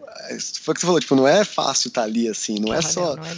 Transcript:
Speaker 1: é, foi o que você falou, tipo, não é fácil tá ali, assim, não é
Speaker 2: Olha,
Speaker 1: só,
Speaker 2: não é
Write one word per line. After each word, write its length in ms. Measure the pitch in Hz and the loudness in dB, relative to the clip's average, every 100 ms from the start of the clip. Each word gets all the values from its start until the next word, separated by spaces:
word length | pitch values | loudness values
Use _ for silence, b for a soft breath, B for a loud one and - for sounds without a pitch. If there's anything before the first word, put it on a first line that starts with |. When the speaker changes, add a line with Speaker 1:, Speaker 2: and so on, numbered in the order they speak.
| - - - | -16 -16 -12
Speaker 1:
é, 80 | 117 | -10
foi 340 | - - - | -8 -8 -4
o 20 | 160 | -2
que 60 | |
você 40 | 175 | 2
falou, 140 | 165 | 2
tipo, 160 | - 135 | 4 4
não 120 | 135 | 6
é 180 | 185 208 | 6 2
fácil 440 | - 147 135 123 | -2 -2 0 -2
tá 120 | - | -2
ali, 240 | 110 113 117 | -2 0 0
assim, 320 | 101 - 107 | -2 -4 -2
não 140 | 107 | 0
é 40 | 131 | 0
Speaker 2:
Olha, 40 | |
Speaker 1:
só, 340 | 156 175 175 156 | 0 -2 -2 -4
Speaker 2:
não 100 | |
é 100 | 160 | -8